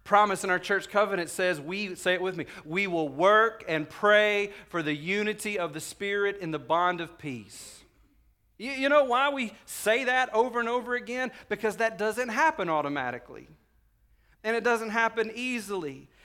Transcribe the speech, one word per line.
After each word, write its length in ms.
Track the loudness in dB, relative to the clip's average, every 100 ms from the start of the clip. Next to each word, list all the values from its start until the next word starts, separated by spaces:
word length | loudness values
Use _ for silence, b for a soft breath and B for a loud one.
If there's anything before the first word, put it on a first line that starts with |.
promise 380 | 4 6 6 2
in 80 | 0
our 80 | 0
church 300 | 0 -2 0
covenant 400 | 0 2 0 -4
says, 320 | -2 0 0
we, 340 | -4 -6 -6
say 200 | -4 -2
it 80 | 0
with 140 | -2 -6
me, 100 | -10 B
"We 220 | -6 -4 -2
will 220 | -2 -2
work 560 | 4 6 6 6 0 -4
and 200 | -4 -4
pray 640 | 0 6 6 6 2 -2 B -8
for 140 | -4
the 120 | -4
unity 640 | -4 -2 -2 -2 -4 -4 -4
of 160 | -4
the 60 | -6
Spirit 580 | -12 -8 -4 0 -2 -2
in 120 | -4
the 80 | -4
bond 420 | 0 2 2 0
of 180 | -6 -12
peace." 640 | -12 -10 -12 -18 -20 -20 -20 _ _ _ _ _ _ -14
You, 140 | -8
you 160 | -2 4
know 160 | 4
why 260 | 6 4 2
we 220 | 0 -4 B
say 400 | -14 -2 2 2
that 300 | 2 2 2
over 260 | 2 2 0
and 80 | -2
over 260 | -2 -2
again? 360 | -4 -4 -6 -6 B -8
Because 280 | -2 -2 0
that 220 | -2 0
doesn't 320 | -2 -2 -2
happen 380 | 2 2 2 0
automatically. 800 | 0 0 -2 -4 -6 -10 -18 -20 -20 _ _ _ _ _ _ _ _
And 140 | -4 0
it 80 |
doesn't 260 | 2 0 0
happen 400 | 0 2 0 -4
easily. 720 | -4 -6 -6 -6 -8 -8 -10 -18 B